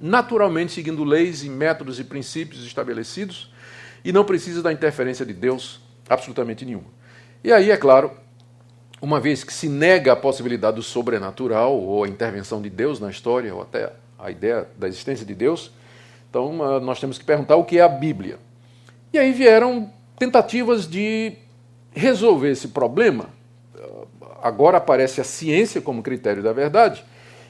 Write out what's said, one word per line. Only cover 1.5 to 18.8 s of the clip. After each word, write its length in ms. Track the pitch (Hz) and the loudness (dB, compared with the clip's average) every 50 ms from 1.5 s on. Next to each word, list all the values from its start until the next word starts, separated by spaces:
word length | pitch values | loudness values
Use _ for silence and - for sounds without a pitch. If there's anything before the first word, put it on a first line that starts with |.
| 135 131 147 160 160 - 147 131 123 127 | -6 -2 -2 -2 -2 -2 -6 -10 -12 -12
e 60 | 127 | -12
princípios 640 | 123 135 139 127 - - 160 165 156 - 127 123 | -12 -12 -12 -12 -10 -10 -10 -10 -10 -14 -18 -18
estabelecidos 880 | 120 - - 131 123 117 110 113 - - 180 208 190 180 - - - - - - - - - - - - - - | -12 -10 -8 -8 -6 -8 -8 -10 -10 -10 -10 -10 -10 -12 -16 -20 -20 -20 -20 -20 -20 -20 -20 -20 -20 -20 -12 -6
e 80 | 170 | 0
não 140 | 180 196 208 | 2 2 4
precisa 360 | 202 190 170 - 180 170 170 | 4 0 -2 -2 -6 -8 -4
da 100 | 165 170 | -2 -2
interferência 540 | 156 147 160 151 147 147 127 127 127 123 135 | -2 0 -2 -2 0 -2 -4 -4 -4 -6 -8
de 80 | 117 101 | -10 -8
Deus 460 | 90 101 127 127 127 123 - - - _ _ _ _ _ - | -4 -2 -2 -2 -2 -6 -12 -18 -20 _ _ _ _ _ 0
absolutamente 560 | 123 127 - 135 123 - 123 117 110 110 135 | 0 0 0 -6 -8 -6 -6 -6 -8 -10 -12
nenhuma. 220 | 127 117 95 90 - - _ _ - - - - - _ _ - | -12 -12 -12 -14 -18 -20 _ _ -20 -20 -20 -20 -20 _ _ 2
E 80 | - | 6
aí, 200 | 233 214 190 208 | 6 6 6 6
é 60 | 208 - | 4 4
claro, 340 | - 139 131 135 143 147 - - - _ _ _ _ _ _ _ _ _ _ _ _ _ - - | 6 8 8 8 6 4 -4 -14 -20 _ _ _ _ _ _ _ _ _ _ _ _ _ -18 -12
uma 180 | - 143 151 143 | -4 -2 -2 0
vez 240 | 120 151 147 123 - | 0 0 -2 -2 -6
que 100 | - - | -10 -12
se 160 | - - 156 | -10 -8 -6
nega 440 | 143 143 156 170 185 180 143 131 - | -4 0 4 4 4 4 6 4 4
a 20 | |
possibilidade 600 | - - 139 131 - 113 123 120 113 98 107 110 | 4 2 0 -2 -2 -4 -6 -4 -2 -2 -2 -2
do 80 | 113 113 | -2 -8
sobrenatural 920 | - - 123 120 123 120 104 98 95 95 - 131 120 110 107 117 127 135 113 | -6 -6 -4 -2 -2 -2 -4 -4 -8 -8 -6 -4 -2 0 0 2 2 0 -2
ou 240 | 92 95 101 104 104 | -2 -2 -2 -2 -2
a 40 | 98 | -2
intervenção 540 | 98 104 117 113 98 101 101 - 117 107 | -4 -6 -6 -6 -6 -8 -10 -8 -10 -8
de 80 | 104 101 | -8 -10
Deus 300 | 92 92 113 147 147 113 | -6 -4 -4 -4 -4 -6
na 100 | 104 101 | -8 -10
história, 440 | 92 - - 117 120 127 120 107 90 | -12 -8 -4 -2 -2 -2 -2 -6 -8
ou 80 | 95 | -12
até 320 | - - - 117 107 - - - _ _ _ - | -12 -10 -8 -8 -8 -8 -10 -16 _ _ _ -14
a 100 | 92 95 | -14 -14
ideia 380 | 90 82 98 110 117 113 - - - - | -10 -4 -4 -2 -2 -2 -4 -8 -10 -10
da 100 | 98 92 | -8 -8
existência 380 | 95 - - 135 139 117 113 | -8 -8 -8 -8 -8 -8 -10
de 80 | 101 104 | -12 -6
Deus, 380 | 92 113 139 170 165 - - - _ _ - - - - - - - _ _ | -2 -2 -2 -2 -2 -6 -14 -20 _ _ -20 -20 -20 -20 -20 -20 -20 _ _
então, 320 | - 127 123 143 160 165 151 | -6 -4 -4 -4 -4 -4 -2
ah, 160 | 135 139 135 | -2 -2 -2
nós 200 | 127 127 123 - | -2 -4 -6 -6
temos 180 | - 135 127 - | -8 -8 -10 -8
que 60 | - | -2
perguntar 320 | - 151 151 139 - 156 | 0 0 0 4 4 4
o 80 | 170 170 | 4 4
que 140 | - 175 175 | 4 6 6
é 40 | |
a 60 | 175 170 | 6 6
Bíblia. 520 | - 131 143 160 143 - 98 92 - - - _ _ _ _ _ _ _ | 6 2 -2 -4 -4 -4 -8 -10 -12 -14 -18 _ _ _ _ _ _ _